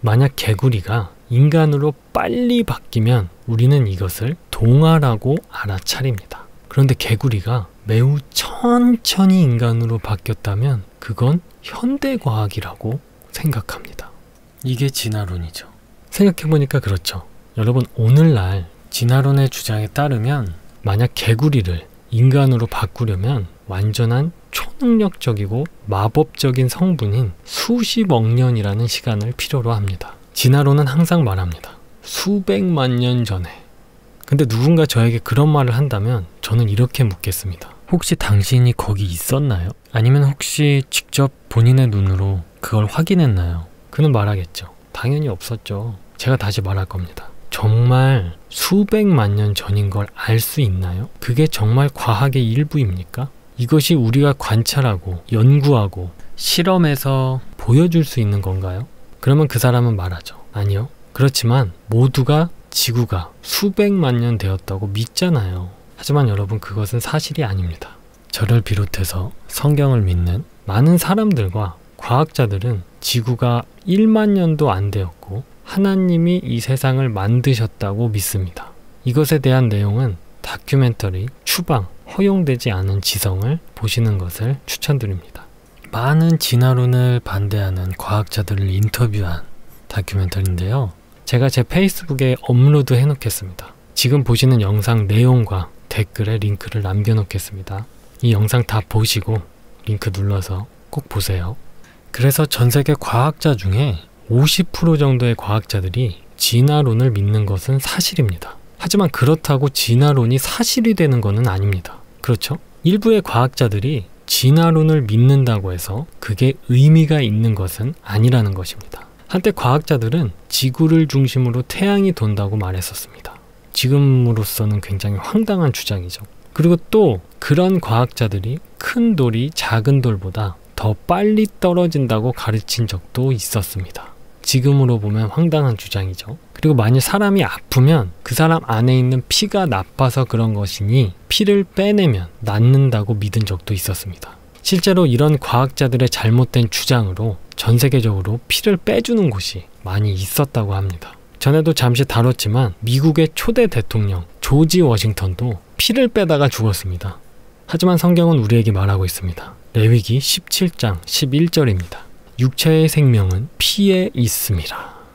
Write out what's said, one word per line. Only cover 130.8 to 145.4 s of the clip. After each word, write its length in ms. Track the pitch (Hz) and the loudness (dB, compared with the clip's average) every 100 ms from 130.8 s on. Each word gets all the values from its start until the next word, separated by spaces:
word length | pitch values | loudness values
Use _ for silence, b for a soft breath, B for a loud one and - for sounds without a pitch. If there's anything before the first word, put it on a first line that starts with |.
| 110 107 - | -4 -4 -2
빨리 400 | 180 208 214 214 - | 0 2 2 0 0
떨어진다고 720 | 180 175 175 156 127 110 117 | 0 2 2 0 0 0 -2
가르친 560 | 123 - 110 - - 113 | -4 -2 -4 -4 -4 -2
적도 440 | 95 - - 131 | -4 -6 -2 -2
있었습니다. 800 | 123 - 110 98 101 92 - - - - - | -2 -2 -4 -4 -8 -10 -12 -18 -20 -20 -14
지금으로 580 | - 131 131 139 131 117 | -2 2 4 4 4 2
보면 300 | 104 104 110 | 0 -2 -2
황당한 480 | 123 170 156 139 107 | 0 2 2 0 -2
주장이죠. 600 | - 101 95 92 - 143 - | -4 -6 -6 -8 -12 -16 -18
그리고 200 | - 156 | -2 2
만일 260 | 143 110 127 | 4 4 4
사람이 420 | 131 196 202 196 | 2 0 2 2
아프면 680 | 131 - - - 131 160 95 - | 0 -4 -2 4 6 4 2 -8
그 100 | - | -8
사람 280 | 117 160 165 - | 0 2 2 0
안에 320 | 110 123 127 | 0 2 4
있는 240 | 123 127 127 | 2 0 -2
피가 380 | - 208 202 185 | -2 0 0 0
나빠서 580 | 98 95 - 131 135 127 | -2 -4 0 0 0 -2
그런 280 | 117 113 | 0 0
것이니 600 | 104 101 - 101 127 110 87 - | -2 -4 -4 0 2 2 -2 -6
피를 360 | - 202 202 | 0 2 2
빼내면 640 | 190 - 196 208 180 104 85 - | 0 -2 2 2 2 0 -4 -8
낫는다고 760 | 104 104 120 135 135 113 101 | -4 2 4 6 4 2 -2
믿은 320 | 110 101 104 107 | -2 -2 -2 -2
적도 280 | 92 - | -6 -6
있었습니다. 640 | 98 - 92 - 87 - - - - | -6 -4 -8 -10 -14 -18 -20 -20 -12
실제로 440 | - 185 180 185 165 | -2 0 2 4 4
이런 320 | 120 147 | 4 2
과학자들의 720 | 151 | 2